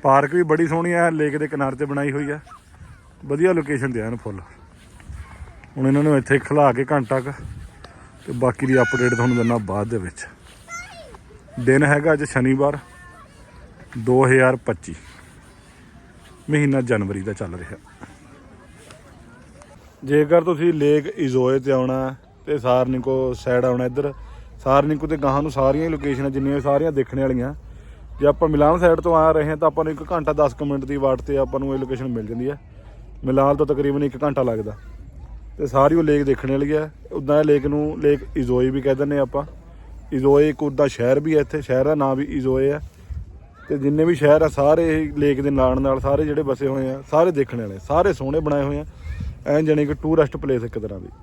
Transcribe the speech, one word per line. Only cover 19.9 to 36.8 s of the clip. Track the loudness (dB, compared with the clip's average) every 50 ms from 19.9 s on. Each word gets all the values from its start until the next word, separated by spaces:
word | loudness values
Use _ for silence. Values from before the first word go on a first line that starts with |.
| _ _ -4
ਜੇਕਰ | 2 2 2 4 6 4 4 4
ਤੁਸੀਂ | 2 -2 0 0 0
ਲੇਕ | 0 2 2 2 2 2 0
ਇਜ਼ੋਏ | -2 -6 -4 -4 0 0 2 2 2 0 0
'ਤੇ | 0 0
ਆਉਣਾ | 0 0 0 0 -2 -2 -4 -6 -8 -12 -20 -20 -20 -18 -8
ਤੇ | -6 -6 -2
ਸਾਰਨਿਕੋ | 0 2 2 2 2 2 -2 -4 -2 -2 -2 -2 -2 -2 -4
ਸਾਈਡ | -4 -4 0 0 2 2
ਆਉਣਾ | 0 0 0 -2
ਇੱਧਰ, | -2 -2 -4 -4 -4 -6 -8 -18 -20 -20 -20 -20 -20 -20 -8 0
ਸਾਰਨਿਕੋ | 2 4 4 4 2 0 -2 -2
ਤੇ | -4 -4
ਗਾਹਾਂ | 0 0 0 0 0
ਨੂੰ | -2 -2
ਸਾਰੀਆਂ | -2 0 2 2 2 2 0
ਹੀ | -2
ਲੋਕੇਸ਼ਨਾਂ | -4 -4 -4 -4 -4 -2 -4 -4
ਜਿੰਨੀਆਂ | -2 -2 -2 -2 -2 -2
ਸਾਰੀਆਂ | 0 0 0 2 0 0
ਦੇਖਣ | 0 -2 -2 -2 -2 -2
ਵਾਲੀਆਂ। | -2 0 0 -2 -4 -6 -8 -12 -16 -20 -20 -20 -20 -20 -20 -20 -20 -18 -8 2
ਜੇ | 2
ਆਪਾਂ | 2 4 4 2 2
ਮਿਲਾਨ | 4 4 4 4 4 4
ਸਾਈਡ | 4 4 4 4
ਤੋਂ | 2 2 2
ਆ | 4 4 4
ਰਹੇ | 4 2 0 0
ਹਾਂ | -2
ਤਾਂ | 0 0
ਆਪਾਂ | 0 0 0 -2
ਨੂੰ | -2
ਇੱਕ | -4 -8 -8 -4
ਘੰਟਾ | -4 -2 -2 -2
ਦਸ | 0 2 2 0 0
ਕੁ | -4 -4
ਮਿੰਟ | -4 -4 -4 -4
ਦੀ | -6 -4
ਵਾਟ | 0 0 0 0 0
'ਤੇ | -2 -4 -2 -2
ਆਪਾਂ | -2 -2 -2 -4
ਨੂੰ | -4 -4 -4
ਇਹ | -4
ਲੋਕੇਸ਼ਨ | -4 -6 -6 -6 -6 -6
ਮਿਲ | -6 -6 -8
ਜਾਂਦੀ | -8 -8 -6 -6 -6
ਹੈ। | -8 -8 -14 -20 -20 -20 -20 -20 -20 -20 -20 -20 -18 -10 -4
ਮਿਲਾਨ | 0 2 4 4 4 4
ਤੋਂ | 2 2
ਤਕਰੀਬਨ | 0 0 0 0 -2 0 0 -2
ਇੱਕ | -2 -4 -2 -4
ਘੰਟਾ | -2 0 0
ਲੱਗਦਾ। | -2 -2 -2 -4 -6 -8 -10 -14 -16 -20 -20 -18 -20 -20 -20 -20 -18 -18 -18 -18 -18 -18 -10 -8
ਤੇ | -8
ਸਾਰੀ | -2 2 4 4 6 4
ਉਹ | 4
ਲੇਕ | 4 4 2 2
ਦੇਖਣ | 4 2 0 0 0 -2
ਵਾਲੀ | -2 0 0 0 0
ਹੈ। | -2